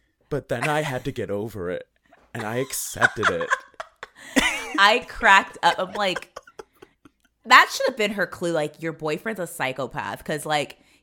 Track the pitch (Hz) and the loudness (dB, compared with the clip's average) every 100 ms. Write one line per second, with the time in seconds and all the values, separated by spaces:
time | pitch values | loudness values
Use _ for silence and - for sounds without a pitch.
0 | _ _ _ 147 - 123 139 151 151 127 | _ _ _ -8 -4 -4 -2 -2 -2 -4
1 | 135 123 98 101 110 104 87 87 - _ | -6 -6 -4 -4 -4 -6 -6 -6 -10 _
2 | _ _ _ 117 107 120 135 - - - | _ _ _ -10 -6 -4 -4 -6 -8 -2
3 | 117 - 104 85 82 - - _ - _ | -2 0 -2 -2 -4 -6 -6 _ -18 _
4 | - - - - - - - 196 202 240 | -20 -18 -2 0 0 -2 -6 4 6 6
5 | - - 226 196 - - 170 - 185 202 | 0 2 8 8 6 2 2 2 -4 -2
6 | 202 175 - - - - - _ - _ | -2 -2 -8 -18 -20 -20 -20 _ -20 _
7 | - _ _ _ 226 254 359 - 539 233 | -20 _ _ _ 6 8 8 2 -2 0
8 | 208 208 175 - 175 165 151 147 160 151 | -2 0 -4 -2 -2 0 -2 -4 -8 -6
9 | 156 156 226 202 170 - 135 127 123 143 | -4 -4 -4 -6 -8 -4 -4 -2 -6 -6
10 | 101 107 - 156 151 151 139 - _ _ | -8 -8 -6 -6 -2 -2 -2 -10 _ _